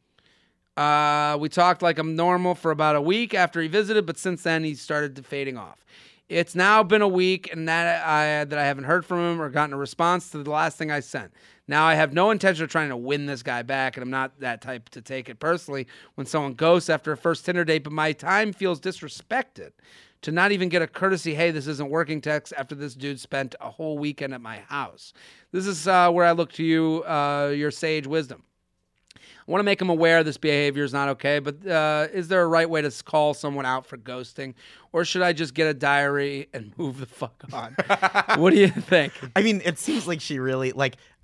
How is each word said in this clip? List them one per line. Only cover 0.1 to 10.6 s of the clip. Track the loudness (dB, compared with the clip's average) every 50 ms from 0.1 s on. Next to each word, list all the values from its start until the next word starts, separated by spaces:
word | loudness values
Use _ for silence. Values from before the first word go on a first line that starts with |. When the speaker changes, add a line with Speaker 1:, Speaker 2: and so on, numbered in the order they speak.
| _ _ _ _ _ _ _ _ _ _ _ _ _ 0
Speaker 1:
Uh, | 2 4 4 4 4 4 2 2 2 0 0 -2
we | -4 -2
talked | 2 4 4 4 4 4
like | 2 0 0 0
I'm | -2 -4 -2
normal | 0 2 2 2 2 2 0 -2
for | 0 -2 -2
about | 0 2 2 2 2
a | 2
week | 2 2 0 0 0 -2 0
after | 0 0 0 0 -4
he | -4 -2
visited, | 0 -2 0 2 0 0 0
but | 0 -6 -6
since | -6 -6 -6 -4 -2
then | -2 -2 0 -2
he | -4 -6
started | -8 -8 -6 -4 -4 -4 -6 -8 -14
to | -14
fading | -10 -8 -8 -6 -8 -8 -10
off. | -14 -16 -20 _ _ _ -20 -20 -20 -20 _ _ _ _
It's | -2 -2 -2 0 0
now | 2 4 6 6 6
been | 6 4 4 4
a | 4 4
week | 2 2 2 2 0 -2 -4 -10
and | -10 -6 -4 -2
that | 0 0 2 0 0 0 0 0
I, | 2 2 2 2 0 0 -2
that | -2 -2 -2
I | 0
haven't | 0 -2 -2 -2
heard | -2 -2 -2 0
from | -2 -4 -2
him | -2 -2 -2 -4
or | -6 -4
gotten | -2 -2 -2 -2 -2
a | -6
response | -8 -8 -4 -2 0 2 2 0 -2 -8
to | -12 -12
the | -8 -4
last | -2 -2